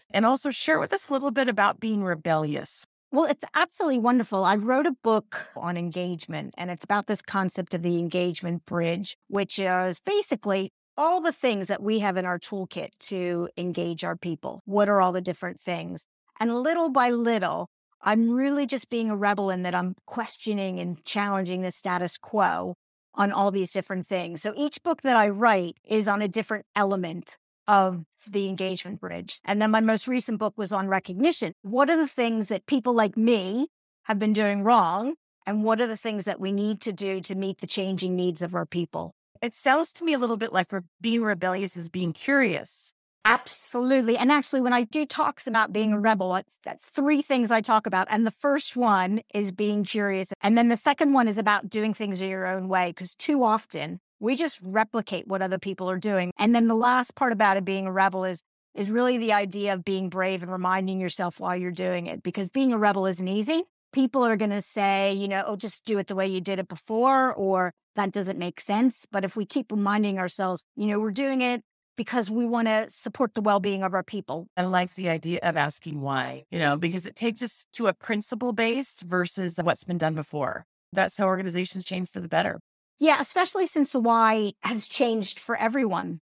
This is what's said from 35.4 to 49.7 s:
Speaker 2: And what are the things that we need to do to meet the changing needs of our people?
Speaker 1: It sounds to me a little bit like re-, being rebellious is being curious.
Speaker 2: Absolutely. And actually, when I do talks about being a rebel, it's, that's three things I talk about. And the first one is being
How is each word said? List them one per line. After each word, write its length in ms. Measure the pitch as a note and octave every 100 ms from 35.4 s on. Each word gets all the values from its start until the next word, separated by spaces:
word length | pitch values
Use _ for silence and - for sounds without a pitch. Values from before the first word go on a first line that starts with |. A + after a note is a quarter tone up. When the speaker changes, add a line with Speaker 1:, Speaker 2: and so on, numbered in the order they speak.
| -
Speaker 2:
And 180 | G#3
what 160 | G#3+ A3
are 60 | A#3+
the 100 | G#3+
things 280 | A3+ G#3
that 160 | F#3 -
we 120 | F#3+
need 300 | G3+ G#3 G#3
to 100 | A#3
do 300 | F3+ G3 F#3+
to 140 | F3+ F#3+
meet 240 | F#3+ F#3
the 80 | F3+
changing 480 | - F#3+ F#3 F#3 F3+
needs 260 | F3+ D#3+
of 140 | F3 F3+
our 100 | E3
people? 480 | F3 E3+ E3 E3+ - _ _
Speaker 1:
It 140 | A#3
sounds 400 | - C#4 C#4+ E4
to 100 | -
me 100 | E4+
a 40 | C#4+
little 200 | A#3 A3+
bit 140 | A#3
like 200 | F#3 F3
re-, 100 | G3 F3 _
being 220 | A3+ A#3
rebellious 560 | A3 F3 F3+ F#3 F#3+ F3
is 120 | E3
being 220 | F#3 F3
curious. 840 | - - C#4 A#3+ D#3 - - - _ _ _ G#3+
Speaker 2:
Absolutely. 880 | B3 - - - B3 B3 C4+ A#3 A#3+
And 140 | B3+
actually, 280 | D4 - C4+
when 140 | B3
I 100 | B3
do 220 | A3+ D4+ D4+
talks 400 | - D4 - -
about 260 | A3+ G#3+
being 220 | G3+ G#3+
a 60 | G#3
rebel, 360 | G#3+ G#3 F#3 F#3
it's, 220 | - -
that's 220 | - - -
three 360 | - C#4+ D4
things 300 | - C4 A3
I 100 | A3+
talk 240 | G#3+ A3 G#3+
about. 220 | F#3 F#3
And 160 | G#3+ A3
the 60 |
first 440 | - C#4+ C#4+ - B3
one 460 | A#3+ G3 F#3 G#3+ - G#3
is 160 | G3+
being 320 | F#3 G#3